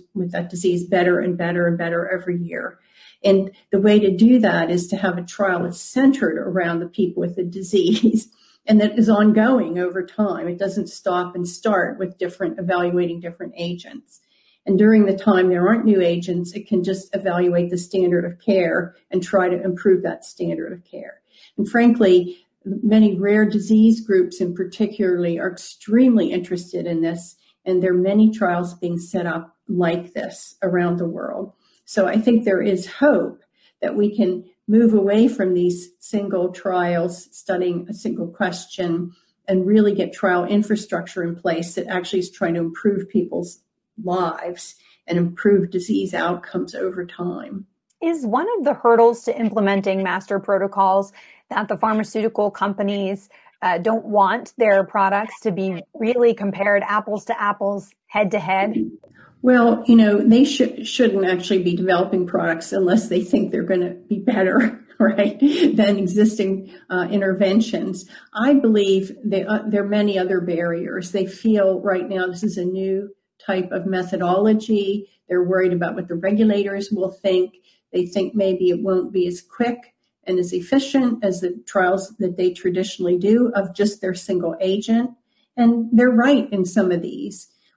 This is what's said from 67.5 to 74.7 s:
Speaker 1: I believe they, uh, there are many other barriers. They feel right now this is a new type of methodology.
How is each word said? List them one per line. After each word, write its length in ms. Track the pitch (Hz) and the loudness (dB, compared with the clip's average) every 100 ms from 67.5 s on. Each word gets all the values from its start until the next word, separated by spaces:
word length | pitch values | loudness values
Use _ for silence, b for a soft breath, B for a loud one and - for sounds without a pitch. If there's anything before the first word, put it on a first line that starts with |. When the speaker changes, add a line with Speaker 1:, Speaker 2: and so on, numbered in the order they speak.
| 208 220 - 180 180 - B B | 2 0 -2 -6 -8 -14 B B
Speaker 1:
I 220 | 214 254 277 | -2 2 4
believe 560 | 226 214 196 190 190 - | 4 4 4 2 -2 -8
they, 220 | 214 190 208 | -4 -2 -2
uh, 180 | 214 214 | -4 -2
there 180 | 208 | -2
are 40 | 196 | 0
many 320 | 208 208 190 | 0 0 0
other 220 | 185 185 | -2 -2
barriers. 720 | 175 170 170 170 175 190 180 | -2 -2 -2 -4 -6 -8 -6
They 140 | 202 190 | -6 -6
feel 540 | - 226 208 190 185 | -4 0 2 2 0
right 280 | 202 185 180 | -2 -4 -4
now 200 | 190 185 | -4 -4
this 160 | 180 | -4
is 140 | 208 180 | -6 -4
a 80 | 175 | -4
new 500 | 190 190 190 202 - _ _ - | -4 -4 -4 -6 -14 _ _ -6
type 260 | 190 180 | -4 -4
of 140 | - 190 | -6 -4
methodology. 1200 | 185 175 180 175 190 220 214 220 | -4 -4 -2 0 2 2 2 0